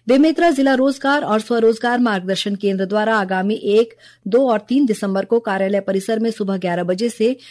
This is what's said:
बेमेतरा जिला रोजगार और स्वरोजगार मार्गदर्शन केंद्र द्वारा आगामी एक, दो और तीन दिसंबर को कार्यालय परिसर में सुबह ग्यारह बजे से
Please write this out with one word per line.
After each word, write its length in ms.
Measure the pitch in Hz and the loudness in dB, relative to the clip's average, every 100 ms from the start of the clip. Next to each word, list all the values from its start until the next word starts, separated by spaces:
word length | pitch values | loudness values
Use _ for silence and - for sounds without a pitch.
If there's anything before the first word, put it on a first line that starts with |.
| - | 0
बेमेतरा 420 | 269 311 311 339 | 4 4 4 2
जिला 240 | 269 269 | 2 2
रोजगार 480 | 262 269 269 269 285 | 2 2 0 -2 -2
और 180 | 285 214 | 0 -2
स्वरोजगार 580 | 214 233 226 226 240 240 | 0 2 2 2 0 0
मार्गदर्शन 560 | 240 196 185 190 208 | 0 0 -4 -4 -4
केंद्र 300 | 196 202 190 | -2 -2 -2
द्वारा 320 | 190 214 214 220 | -2 -2 0 0
आगामी 380 | 185 185 196 | 0 -2 -2
एक, 400 | 220 - 214 233 - - _ 196 | -2 0 2 0 -4 -20 _ 0
दो 200 | 233 269 | 2 2
और 100 | 214 | 0
तीन 280 | - 262 262 | 0 0 2
दिसंबर 380 | 202 202 196 | 0 -2 -2
को 160 | 196 233 | 0 -2
कार्यालय 400 | 226 190 190 202 | 0 -2 0 -2
परिसर 380 | 196 190 190 220 | -2 -4 -2 -2
में 120 | 226 | -2
सुबह 260 | 220 196 190 | -4 -4 -4
ग्यारह 280 | 180 175 | -2 -2
बजे 240 | 180 185 233 | -2 -2 -2
से 280 | - 220 262 - | 0 -2 -2 -10